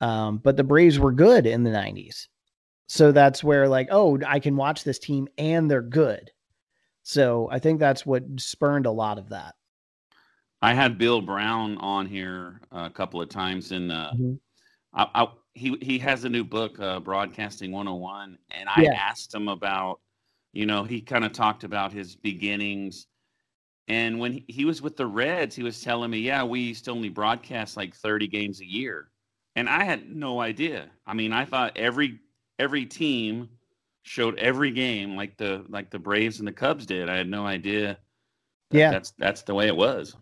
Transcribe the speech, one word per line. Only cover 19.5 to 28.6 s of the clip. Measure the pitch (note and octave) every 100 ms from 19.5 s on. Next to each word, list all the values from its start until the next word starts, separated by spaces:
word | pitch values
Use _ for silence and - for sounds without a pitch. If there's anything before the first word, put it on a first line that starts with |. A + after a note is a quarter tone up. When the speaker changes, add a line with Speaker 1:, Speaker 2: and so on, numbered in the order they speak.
| F#2+ G2+ F#2+ F#2 F#2 _ _ _ _ _
Speaker 2:
you | G2
know, | G#2+ G#2
he | G#2+ A#2
kinda | G#2+ B2 A2
talked | - G#2+ G#2+
about | G2+ G2+ G2
his | G#2 F#2
beginnings. | - G#2+ F2+ G2+ G#2 G#2 G2+ G2 - - _ _ _ _ _ _ _ -
And | A2+ A#2 A2+
when | A#2+
he, | C3 -
he | A#2
was | D3 D#3
with | C#3 -
the | B2
Reds, | G#2 C3+ F3+ C#3 -
he |
was | A#2 A2+
telling | B2 A#2+ A#2
me, | A2+
"Yeah, | A#2+ C#3
we | B2 B2
used | A#2+ A2+
to | -
only | A#2+ G#2+
broadcast, | F2+ G#2+ A#2 - B2 G#2+ -
like, | F#2+ -
thirty | G#2+ G#2+ G#2
games | G#2 G#2 G2